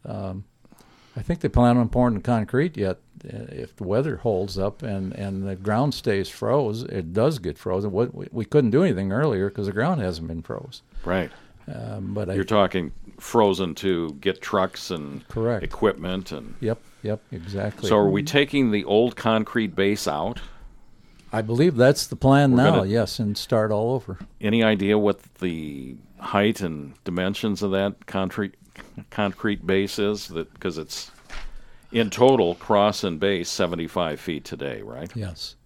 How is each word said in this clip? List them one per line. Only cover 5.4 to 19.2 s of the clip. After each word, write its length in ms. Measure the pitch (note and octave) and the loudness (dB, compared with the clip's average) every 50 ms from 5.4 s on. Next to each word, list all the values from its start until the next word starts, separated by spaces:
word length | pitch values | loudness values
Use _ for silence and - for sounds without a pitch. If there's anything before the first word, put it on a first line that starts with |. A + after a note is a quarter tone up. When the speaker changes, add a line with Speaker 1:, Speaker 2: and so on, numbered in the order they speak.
| F#2+ | -4
Speaker 1:
the 80 | G2 F#2+ | -6 -6
ground 380 | F2+ G2 G#2 G#2+ A2+ C#3 D3 C3 | -4 -2 0 2 2 2 0 -2
stays 340 | - - B2 G#2 G2 F#2+ | -2 -2 0 0 0 0
froze, 560 | - - - A#2 A2 B2 D3 C#3 A2 G#2 A2+ A#2+ | -4 -6 -6 -2 0 2 2 2 0 -4 -6 -8
it 300 | - - G2 E2+ D#2+ F2 | -6 -6 -6 -6 -2 0
does 260 | G#2 A2+ D3+ D#3+ A#2+ | 2 2 2 2 0
get 180 | F2+ F2 D2 | -4 -6 -8
frozen. 340 | - - F#2+ F#2 F#2+ G2+ G#2 F#2 | -6 -4 -2 -2 -2 -2 -2 0
What, 200 | G2 A#2+ - - | 0 -2 -2 -4
we, 140 | - F#2+ - - | -10 -12 -10 -6
we 100 | B2 G#2+ | -8 -6
couldn't 280 | - - D3 C3+ A2+ | 2 2 4 4 4
do 120 | G2+ C#3 F#3 | 4 4 4
anything 300 | F#3 A2+ F2+ G2 G2 F#2+ | 4 2 0 -2 -2 0
earlier 360 | A#2 D3 D#3 A#2 F#2 F#2+ G2+ | 0 0 0 0 0 -2 -2
'cause 180 | - - G#2 | -2 -4 -6
the 40 | G2 | -4
ground 300 | F#2+ G#2 A#2+ D#3+ F#3 D3+ | -2 0 0 0 0 0
hasn't 260 | G#2 F#2 F2 D#2+ D#2+ | -2 -2 -4 -4 -6
been 140 | E2+ E2 E2 | -8 -8 -10
froze. 400 | D#2+ - - - - C3 - - _ _ _ - - | -8 -10 -10 -10 -10 -14 -18 -20 _ _ _ -8 -4
Speaker 2:
Right. 260 | - F2+ - - - - - - - - - - - - | -2 0 0 -2 -4 -8 -18 -20 -20 -20 -20 -16 -14 -12
Speaker 1:
Um, 400 | A2+ A2+ A2+ G#2+ G#2 G2 G2 G2+ | -10 -10 -10 -10 -8 -8 -6 -6
but 160 | G#2 G2+ F2 | -6 -4 -2
I 40 | F#2+ | -2
Speaker 2:
You're 100 | F#2+ F#2+ | -2 0
talking 480 | - A2 G#2 G2 F2+ - F#2+ E2+ C#2+ - - - - - | 2 4 4 4 4 2 -2 -4 -4 -8 -12 -14 -16 -18
frozen 580 | - - - - A#2 G#2+ G2+ F#2+ E2+ F#2+ F2 D2+ | -18 -14 0 4 6 6 6 4 2 -2 -4 -4
to 360 | - - G2 F#2 E2+ E2+ D#2+ D2 C#2 | -2 0 0 0 0 0 -4 -6 -2
get 220 | - G2 F#2 - | -2 -2 -2 -2
trucks 500 | - - - G2+ F#2 F#2+ - - - - | -6 -2 2 2 2 0 -2 -10 -8 -8
and 340 | F#2 D#2+ D2 C#2+ C#2+ C#2+ - _ | -6 -6 -6 -10 -12 -14 -14 _
Speaker 1:
Correct. 340 | - A2+ A2 A#2 A#2+ G2+ - | -6 -4 -2 -2 -2 -2 -4
Speaker 2:
equipment 720 | - - - A2+ G#2 - - D#2+ F2+ F#2 F#2+ F2+ - - | -6 -4 0 0 0 0 0 -6 -6 -6 -6 -6 -8 -12
and 220 | C#2+ A#1 A1 - - | -12 -12 -14 -12 -6
Speaker 1:
Yep, 200 | - G#2+ A#2 - - - - _ | -4 -4 -6 -6 -8 -20 -20 _
yep, 200 | - G#2 G#2+ G#2+ _ _ | -6 -6 -6 -6 _ _
exactly. 560 | - G2+ E2 F#2 G2+ G2 G2+ G#2 G#2 - - | -14 -12 -12 -8 -6 -6 -6 -6 -6 -6 0
Speaker 2:
So 80 | G2 A2 | 2 4
are 140 | G#2 G#2 G2+ | 4 6 4
we 120 | G2 G2+ A#2+ | 4 2 -2
Speaker 1:
Mm-hmm. 20 | D3+ - C#3+ | 2 2 2
Speaker 2:
taking 320 | C#3+ C3+ - C#3+ C3 A#2 | 2 2 2 2 2 4
the 120 | G#2 G#2 - | 2 0 0
old 320 | C2 G2+ G#2+ A#2+ B2 A2+ | 4 4 4 4 4 0
concrete 580 | - | 0